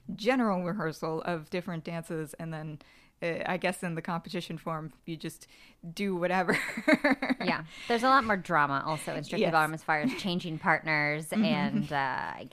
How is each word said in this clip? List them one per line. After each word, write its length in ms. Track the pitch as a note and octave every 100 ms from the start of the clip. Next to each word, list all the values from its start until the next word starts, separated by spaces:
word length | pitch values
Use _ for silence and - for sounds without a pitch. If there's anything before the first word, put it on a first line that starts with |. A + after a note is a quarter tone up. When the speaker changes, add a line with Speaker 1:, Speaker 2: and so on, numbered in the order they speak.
| -
Speaker 1:
general 480 | F#3+ A3+ C4 A3 F3+
rehearsal 600 | F3 G#3 D#3+ D3 D#3+ D#3+
of 280 | - E3+ D3+
different 360 | F3+ F3+ E3+ E3+
dances, 480 | E3 E3 D#3+ D3+
and 200 | - E3
then, 260 | D#3 D#3 D3+ - - _ -
uh, 220 | E3+ E3 -
I 120 | F3+
guess 260 | F3+ F#3
in 120 | F3+ E3
the 60 |
competition 560 | F3 E3+ - F3 - E3
form, 360 | E3+ D#3+ D#3 - -
you 120 | D#3+
just 280 | E3 - - - - _ E3+
do 220 | E3 G3+ F3+
whatever. 420 | F3 F#3 F3 -
<laughs> 720 | - - - D4 C#4+ - - B3+
Speaker 2:
Yeah. 200 | F#3 D#3+ D#3+ - -
There's 140 | A#3
a 40 | B3+
lot 160 | C4+
more 140 | A3+ G3
drama 440 | E3+ D#3+ D3 C#3 -
also 280 | D3+ -
in 100 | D3+ D3
Strictly 160 | F3 F3
Speaker 1:
Yes. 60 |
Speaker 2:
Ballroom 220 | D#3+ D#3
as 100 | D#3
far 160 | - D3+
as 120 | A#3+ F4+
changing 420 | G3+ F3+ F3+ D#3
partners 640 | F#3 D#3 D#3+ D3+ D3 D3+ D#3
Speaker 1:
<laughs> 60 |
Mm-hmm. 120 | G#3
Speaker 2:
and, 480 | E3 D3 C#3+ D3 D3
uh, 40 | C#3+
I 520 | C3+ - D#2+ - B2